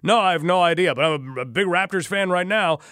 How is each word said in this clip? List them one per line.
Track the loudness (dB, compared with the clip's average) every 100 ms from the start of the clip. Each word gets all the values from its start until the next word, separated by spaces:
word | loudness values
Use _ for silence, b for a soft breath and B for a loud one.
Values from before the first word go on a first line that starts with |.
"No, | 0 2
I | 2
have | 0
no | 0 2
idea, | 2 2 0
but | 2 0
I'm | 0 -6 -10
a, |
a | -6
big | -2 0
Raptors | 0 0 -4 -4
fan | -2 0
right | 0 0
now. | 0 0 -2 B